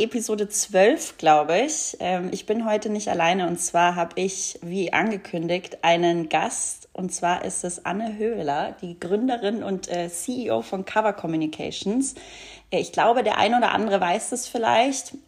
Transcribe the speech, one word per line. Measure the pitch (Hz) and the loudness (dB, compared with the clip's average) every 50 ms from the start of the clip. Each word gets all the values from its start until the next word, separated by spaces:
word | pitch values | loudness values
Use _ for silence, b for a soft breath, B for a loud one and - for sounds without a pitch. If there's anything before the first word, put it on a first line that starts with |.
Episode | 220 233 - 233 220 - 214 208 208 202 | -2 -2 0 -4 -2 -2 -2 -2 -2 -2
zwölf, | - - - - 196 185 196 226 311 311 - - - - | -2 -4 -4 2 4 6 6 6 6 4 -2 -8 -10 2
glaube | 165 156 151 151 147 151 170 196 | 4 6 6 6 6 4 2 2
ich. | 269 311 311 - - - - - | 2 0 -2 -4 -6 -6 -6 -4
Ähm, | 175 175 185 180 180 180 | -2 -2 -2 -2 -2 -4
ich | - - - | -6 -6 -2
bin | - 214 233 226 220 | -2 -2 0 0 0
heute | 214 208 - 220 | 0 0 0 -2
nicht | 208 208 202 | -4 -2 -2
alleine | 202 196 170 165 165 185 196 180 | -2 0 2 2 2 2 2 0
und | 170 175 170 | 0 -2 -2
zwar | - - - 170 175 175 180 | -4 0 2 4 4 4 4
hab | 175 170 170 - 185 | 2 -2 -2 -2 -2
ich, | 185 190 190 - - - - - | -2 -2 -2 -4 -8 -8 -8 -10
wie | - 170 175 196 180 - | -10 -6 -4 -2 -2 0
angekündigt, | - 147 180 226 208 190 - - - 170 160 165 175 180 - - - - - | 0 0 0 0 -2 -4 -6 -8 -6 -4 -2 -2 -2 -4 -4 -10 -10 -2 2
einen | 170 170 170 175 170 170 170 160 156 | 2 4 4 4 4 4 2 0 0
Gast. | - 156 - - - - - - - - - _ | 0 0 0 0 -2 -4 -6 -6 -8 -10 -14 _
Und | _ - 185 175 - | _ -6 -6 -6 2
zwar | - 180 170 180 - - | 4 4 4 4 2 0
ist | - - - | -4 -4 -4
es | - 180 175 - - | -4 -4 -6 -4 -4
Anne | - 185 208 226 220 214 208 | -4 -2 -2 -4 -4 -2 -2
Höhler, | 214 226 226 202 160 143 143 151 190 220 - - | -2 0 0 0 0 0 0 0 -2 -4 -6 -8
die | 196 175 170 - | -10 -12 -10 -8
Gründerin | - 170 196 220 247 262 240 233 196 202 233 202 | -2 0 0 2 2 2 0 0 0 -2 -2 -2
und, | 202 196 196 185 - - | -2 -2 -4 -4 -4 -4
äh, | 175 175 170 175 | -4 -4 -4 -4
C | 175 - - - 247 254 233 | -6 -6 -6 -4 -4 -4 0
E | - | 0
O | 226 226 | 0 0
von | 233 - 202 190 190 | 0 -2 -6 -6 -6
Cover | - - 214 220 208 | 0 0 2 2 2
Communications. | 202 - - 165 160 160 156 156 - - - - - - - 196 220 262 269 - B B B B B B B B B B B B | 0 -2 -4 -2 -2 0 -2 -2 -4 -6 -8 -8 -8 -4 -4 0 0 0 0 -2 B B B B B B B B B B B B
Ja, | 190 160 | -2 -2
ich | 170 - | -2 -2
glaube, | - 170 175 220 233 240 | 0 2 4 4 4 4
der | 214 214 - - | 2 2 2 2
ein | - 214 240 | 2 2 4
oder | 247 226 - | 2 2 2
andere | - - 214 220 196 190 | 2 0 2 0 2 2
weiß | 180 175 180 226 - - | 2 0 0 -2 -2 -6
es | 254 233 - - | -8 -8 -8 -6
vielleicht | - 220 226 165 240 220 247 277 269 - - - - - - | -6 -2 0 2 4 4 4 2 0 -4 -8 -10 -16 -12 0